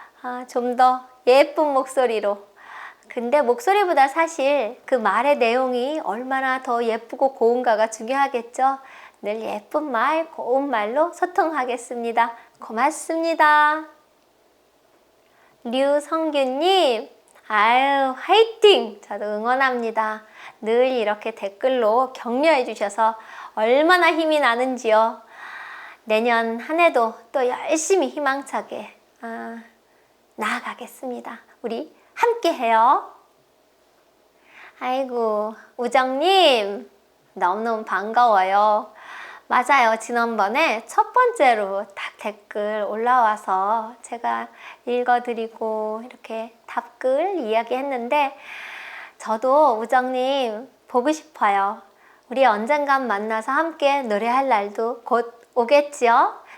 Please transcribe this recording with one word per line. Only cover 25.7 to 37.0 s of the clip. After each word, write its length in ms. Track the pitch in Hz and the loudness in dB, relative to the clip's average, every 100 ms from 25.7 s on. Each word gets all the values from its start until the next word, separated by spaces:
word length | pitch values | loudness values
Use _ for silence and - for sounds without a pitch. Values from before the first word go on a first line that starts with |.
| - - - | -18 -20 -20
내년 560 | - 220 240 233 226 226 | -2 0 2 0 0 -6
한 180 | 240 320 | -4 2
해도 360 | 339 254 226 220 - | 4 4 0 -2 -8
또 160 | 277 247 | -2 -2
열심히 600 | - - 311 - 381 262 | -2 -2 -2 2 0 0
희망차게, 840 | 302 277 277 269 233 196 247 208 - _ _ | -2 -4 -4 -6 -8 -8 -12 -14 -20 _ _
아, 400 | 233 226 233 233 - _ _ _ _ _ _ | -14 -12 -12 -16 -20 _ _ _ _ _ _
나아가겠습니다. 1080 | - 214 240 233 233 226 - 262 240 247 233 _ _ | -8 -6 -6 -8 -14 -16 -12 -12 -10 -12 -18 _ _
우리 340 | 226 226 311 _ _ | -10 -8 -10 _ _
함께해요. 1040 | - 480 466 339 277 233 226 240 370 - - _ _ _ _ _ _ _ _ _ _ _ _ _ - - - | -2 0 0 -2 0 2 4 4 2 -2 -16 _ _ _ _ _ _ _ _ _ _ _ _ _ -20 -20 -10
아이고, 760 | 254 262 262 240 226 214 214 220 - - | -4 -4 -2 -2 -2 -2 -4 -8 -16 -8
우정님, 1120 | 240 262 262 269 339 392 320 240 202 208 - _ | 0 2 2 0 4 6 6 4 0 -6 -12 _